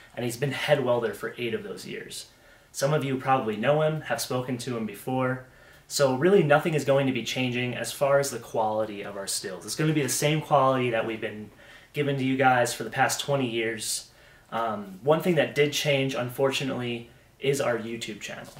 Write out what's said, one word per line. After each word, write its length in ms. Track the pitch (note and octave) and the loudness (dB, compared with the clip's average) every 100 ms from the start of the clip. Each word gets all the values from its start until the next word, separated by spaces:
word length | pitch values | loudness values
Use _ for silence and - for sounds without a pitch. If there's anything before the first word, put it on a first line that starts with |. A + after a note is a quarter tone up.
| - | -14
and 80 | - | -6
he's 140 | A#2+ A2+ | -4 -2
been 160 | C#3+ | -2
head 320 | C3 - C#3+ | -2 2 4
welder 300 | B2 A#2+ A2+ | 4 2 2
for 200 | - A2+ - | -2 -8 -6
eight 160 | A#2+ | -4
of 80 | G#2+ | -4
those 240 | G2 F#2 - | -6 -10 -10
years. 400 | - - - - - - - _ | -10 -10 -12 -14 -20 -20 -20 _
Some 200 | - C#3 | -2 0
of 140 | D3+ C3+ | 2 0
you 100 | B2+ | -2
probably 400 | C3+ C3+ A2 G#2 | 2 2 2 0
know 240 | B2 D3+ | 2 4
him, 220 | D#3 D#3 | 2 0
have 180 | - A#2 | -2 -4
spoken 380 | - B2+ B2+ B2 | -2 -4 -4 -6
to 180 | B2+ A#2 | -4 -4
him 80 | |
before, 640 | G#2+ - - C3 B2+ B2+ - - - - - | -6 -6 -4 0 0 -2 -8 -20 -20 -20 -6
so 260 | - C3+ | 2 2
really 280 | C3 E3+ G3 | 4 6 6
nothing 320 | D3+ D3 F3 | 6 4 4
is 100 | D#3 | 0
going 220 | B2+ C#3 C3 | 2 2 2
to 60 | |
be 100 | A#2+ | 0
changing 500 | A2 C3 B2+ B2 B2 | -2 -2 -2 -2 -4
as 160 | B2 A#2 | -4 -8
far 280 | - C#3 C#3+ | -2 2 4
as 120 | C3+ | 2
the 80 | A2+ | -4
quality 640 | - A#2+ A2 G#2+ A2 G2+ | -6 -2 0 0 -2 -6
of 160 | G2+ G2 | -10 -8
our 100 | G2 | -6
stills. 380 | - G2+ F2+ | -6 -6 -10
It's 120 | - - | -8 -2
gonna 180 | D#3 | 0
be 80 | D3+ | 2
the 80 | B2+ | 0
same 320 | - D3 D#3 | 0 0 0
quality 480 | - C#3+ C3+ C3 B2 | 4 4 6 4 2
that 160 | A2+ A2 | 0 -2
we've 160 | A2 | -4
been 260 | A2 G#2 G#2 - - - - | -6 -8 -14 -18 -20 -20 -8
giving 240 | D3 C#3 C#3 | -4 -2 0
to 60 | |
you 120 | C3 C3 | 0 4
guys 380 | C3 B2+ A#2+ | 6 6 2
for 100 | - | -2
the 60 | A2+ | -6
past 300 | C3+ B2 - | 0 0 0
twenty 280 | - C#3 B2 | 0 0 0
years. 640 | A#2 A2+ A2 - - - - - - - | 0 -2 -2 -6 -6 -10 -20 -20 -20 -8
Um, 480 | A2+ A2+ G#2 G2 F#2 | -4 -2 -4 -8 -2
one 200 | B2+ D#3+ | 2 2
thing 140 | F3+ D#3+ | 4 2
that 180 | A#2 | 2
did 180 | - D3 | 2 0
change, 400 | - D3+ C#3 C3+ | 0 0 2 0
unfortunately, 960 | - B2 - C3+ C3 C3+ A#2+ A#2+ A#2+ - - _ - | -2 -4 0 0 2 -4 -4 -6 -8 -10 -20 _ -6
is 200 | C3+ C#3+ | -2 0
our 160 | A#2+ A#2 | 0 -2
YouTube 440 | A2 A#2 A2+ G#2 | -4 -8 -8 -10
channel. 340 | - - - | -12 -12 -14